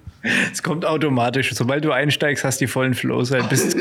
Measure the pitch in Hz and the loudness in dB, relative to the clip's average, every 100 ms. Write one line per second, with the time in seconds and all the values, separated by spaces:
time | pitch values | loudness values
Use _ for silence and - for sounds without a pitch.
0 | - - - - - - 165 160 165 160 | -20 -10 -2 0 -2 -4 -4 -2 0 0
1 | 156 127 120 131 127 117 123 139 156 127 | 0 2 2 0 -2 -2 0 0 2 2
2 | 147 139 151 131 139 127 131 135 131 123 | 2 2 0 0 -2 0 -2 0 0 0
3 | 127 120 123 131 120 131 127 - | -2 0 0 0 2 2 2 0